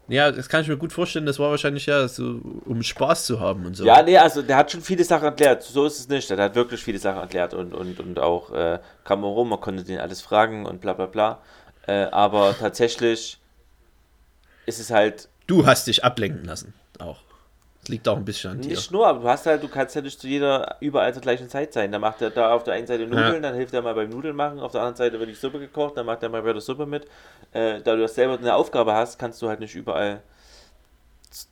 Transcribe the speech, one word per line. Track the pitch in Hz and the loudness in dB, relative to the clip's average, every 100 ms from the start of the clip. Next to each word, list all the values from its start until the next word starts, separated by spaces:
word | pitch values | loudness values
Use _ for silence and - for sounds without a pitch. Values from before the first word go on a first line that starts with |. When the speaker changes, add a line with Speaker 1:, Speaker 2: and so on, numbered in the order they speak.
| - | -4
Speaker 1:
ja, | 127 147 | 2 2
das | - - | 0 -2
kann | 160 | -2
ich | 156 | 0
mir | 143 | -4
gut | 165 | -6
vorstellen, | - 175 - 151 | -4 -4 -2 -4
das | 139 | 0
war | 147 | 0
wahrscheinlich | 147 147 143 147 | 0 -2 -4 0
ja | 143 127 | 0 0
so, | - 123 117 - - - | -4 -6 -6 -10 -12 -6
um | 117 | -4
Spaß | 113 - 143 165 - | -4 0 2 2 0
zu | 110 | -2
haben | 90 90 90 | -2 -2 -6
und | |
so. | 95 | 0
Speaker 2:
Ja, | 98 131 | 8 8
nee, | 165 180 | 10 8
also | 160 143 | 8 4
der | 131 135 | 2 4
hat | 147 | 4
schon | 170 | -2
viele | 160 180 | -2 0
Sachen | 170 160 | 2 2
erklärt, | 147 143 143 120 | 2 4 4 4
so | - 135 147 | 2 0 0
ist | 151 | -2
es | - | -4
nicht, | 139 - | -4 -2
der | 98 | 0
hat | 101 | 2
wirklich | 117 120 113 | 2 0 -4
viele | - 98 | -8 -4
Sachen | 101 95 | -4 -4
erklärt | 90 92 87 | -6 -4 -4
und, | 87 87 | -4 -8
und, | 87 90 90 | -8 -10 -10
und | 92 87 | -8 -2
auch, | 80 87 - | 0 0 -4
äh, | 60 85 85 - _ | -4 -2 -4 -8 _
kam | - 101 | -2 -2
rum, | 101 107 120 | 0 -2 0
man | 101 | -2
konnte | 107 95 | -4 -8
den | 90 92 | -8 -8
alles | 80 92 | -8 -10
fragen | - 107 110 107 92 | 0 2 2 0 -10
und | 90 | -8
bla | 101 | -6
bla | 92 92 | -6 -6
bla, | 110 107 113 _ - - _ - | -2 -2 -2 _ -20 -20 _ -4
äh, | 101 | -2
aber | 95 98 104 104 98 104 | 0 2 2 4 4 2
Speaker 1:
<laughs> | |
Speaker 2:
tatsächlich | 107 - 117 - 117 113 - - _ _ _ _ _ _ _ _ _ _ _ _ - | -4 0 0 2 0 0 -6 -16 _ _ _ _ _ _ _ _ _ _ _ _ -10
ist | 107 | -10
es | 110 | 0
halt | 110 107 - - _ - | 2 2 0 -14 _ 2
Speaker 1:
Du | 180 139 | 6 6
hast | 123 - | 4 2
dich | 113 | 2
ablenken | 123 - 98 76 | 2 0 -4 -4
lassen, | 85 80 - - _ - | -10 -14 -14 -20 _ -16
auch. | 82 71 _ _ _ _ _ _ | -16 -16 _ _ _ _ _ _
Das | - | -10
liegt | 117 117 | -4 -2
auch | 101 | -2
ein | |
bisschen | 98 101 92 | -4 -8 -10
an | 123 | -10
dir. | 139 | -6
Speaker 2:
Nicht | 175 - | -6 -4
nur, | 190 214 | 2 4
aber | 123 | 4
du | 120 | 0
hast | 139 | 0
halt, | 165 151 | 2 0
du | 151 | 0
kannst | 135 131 151 | -4 -4 -4
ja | |
nicht | 135 - | -8 -10
zu | 131 | -6
jeder, | 143 143 135 - - | 0 2 2 -2 -6
überall | 143 139 107 | -2 0 0
zur | 131 | 0
gleichen | 127 127 123 | -2 -2 -4
Zeit | 139 151 | -6 -4
sein. | 123 101 | -2 -2
Da | 104 | -2
macht | 107 - | -4 -2
er | 110 | -2
da | 120 113 | 2 2
auf | 120 | 2
der | 117 | 0
einen | 98 120 | -4 -4
Seite | 120 113 | -4 -2
Nudeln, | 117 113 | 2 2
Speaker 1:
Ja. | 156 | 0
Speaker 2:
dann | 147 123 | -4 -4
hilft | 127 | -4
er | 123 | -4
mal | 117 | -2
beim | 110 107 | -2 -4
Nudeln | 120 156 143 | -6 -8 -4
machen, | 147 143 | -4 -4
auf | 127 | -6
der | 117 | -4
anderen | 120 120 | -4 0
Seite | 123 110 | -2 -2
wird | 113 | -8
die | |
Suppe | 107 135 143 | -6 -8 -8
gekocht, | 139 151 147 143 | -10 -4 -4 -4
dann | 117 | -6
macht | 113 | -6
er | 117 | -4
mal | 113 | -4
bei | 110 | -2
der | 107 | -4
Suppe | 117 131 143 | -6 -8 -6
mit. | 147 - - - - _ | -8 -10 -20 -20 -20 _
Äh, | 113 113 107 | -2 0 0
da | 117 113 | 0 2
du | |
das | 113 | 0
selber | 120 131 123 | 2 2 2
eine | 120 | 2
Aufgabe | 107 - 127 110 | 2 2 2 2
hast, | 107 120 - | 2 0 -4
kannst | 120 - | -10 -6
du | 113 | -6
halt | 110 | -6
nicht | 107 | -10
überall | 90 110 82 101 104 - _ _ - _ _ _ _ _ _ _ | -10 -4 -2 -2 -4 -14 _ _ -20 _ _ _ _ _ _ _
s-, | - - | -20 -20